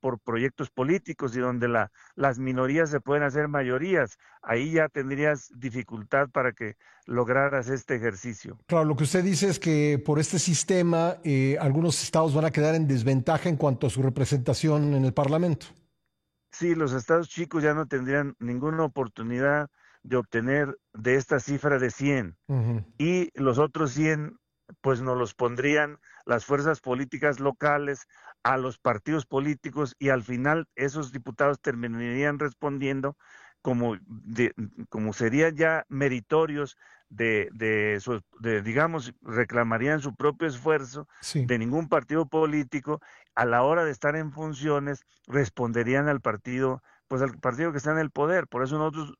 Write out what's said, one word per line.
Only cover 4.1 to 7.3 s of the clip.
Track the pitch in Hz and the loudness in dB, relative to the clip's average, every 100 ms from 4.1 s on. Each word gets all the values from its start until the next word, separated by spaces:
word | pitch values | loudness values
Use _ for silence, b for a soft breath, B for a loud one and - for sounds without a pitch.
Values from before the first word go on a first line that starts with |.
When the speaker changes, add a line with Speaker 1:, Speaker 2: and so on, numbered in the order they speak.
| - b b | -4 b b
Speaker 1:
Ahí | - 117 147 | -2 -2 2
ya | 160 156 | 2 0
tendrías | 147 131 139 151 147 - | -2 -4 0 0 0 -6
dificultad | 123 127 117 120 113 101 139 139 | -12 -8 -8 -10 -12 -2 0 0
para | 143 127 | 0 -2
que | - 110 - b b | -2 -10 -10 b b
lograras | - 120 117 | -4 -2 2